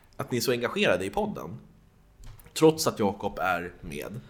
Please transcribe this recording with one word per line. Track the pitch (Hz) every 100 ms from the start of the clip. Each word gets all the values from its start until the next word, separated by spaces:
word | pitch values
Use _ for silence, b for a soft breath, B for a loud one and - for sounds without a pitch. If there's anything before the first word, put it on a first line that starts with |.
| b -
att | -
ni | 120
är |
så | 135
engagerade | 120 120 202 180 90 98
i |
podden. | 202 214 - 71 120 - - - - - - - - -
Trots | - 160 160 127
att | 110
Jakob | 101 95 101 -
är | 92 87 87 -
med. | 87 73 60 120 b